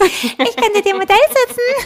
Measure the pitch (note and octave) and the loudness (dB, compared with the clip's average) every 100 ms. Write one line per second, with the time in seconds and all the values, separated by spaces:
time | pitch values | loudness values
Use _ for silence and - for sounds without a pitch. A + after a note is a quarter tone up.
0 | F#4 - A#3+ - C4+ A4+ A#4 G#4 G4+ F#4+ | 0 0 -8 -4 -4 0 0 0 0 -2
1 | F#4+ G4+ D5+ C#5 A#4+ - A#4+ C5+ | 2 4 4 2 0 -2 -2 -2